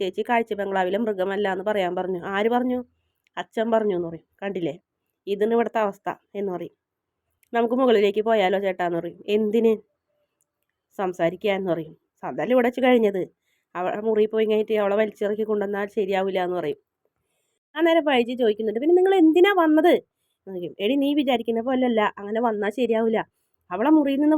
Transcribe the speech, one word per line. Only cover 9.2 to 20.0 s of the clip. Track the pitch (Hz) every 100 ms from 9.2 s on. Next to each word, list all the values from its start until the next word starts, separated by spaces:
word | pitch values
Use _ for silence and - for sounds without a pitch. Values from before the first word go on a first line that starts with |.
| - 214
"എന്തിന്?" | 214 233 226 214 _ _ _ _ _ _ _ _ _ _ _ -
"സംസാരിക്കുക" | 190 175 170 175 208 196
എന്ന് | 185
പറയും. | 165 160 - _ _ 175
"അതല്ലേ | 127 185 254
ഇവിടെ | 240
വെച്ച് | 247 254
കഴിഞ്ഞത്, | 247 208 190 160 _ _ _ _ 175
അവളെ | 185 208 220
മുറിയിൽ | 214 214
പോയി | 220 220
കഴിഞ്ഞിട്ട് | 214 214 214
അവളെ | 196 208
വലിച്ചിറക്കി | 214 - 208 214 214
കൊണ്ടുവന്നാൽ | 208 196 202 202 220
ശരിയാവില്ല" | 190 190 190 185 180
എന്ന് | 180
പറയും. | 156 - _ _ _ _ _ _ _ _ _ 302
അന്നേരം | 330 330 294
വൈജി | 254 233 247
ചോദിക്കുന്നുണ്ട്, | 226 214 220 220
"പിന്നെ | 302 359
നിങ്ങൾ | 381 392
എന്തിനാ | 320 330 392 381
വന്നത്?" | 320 311 339 254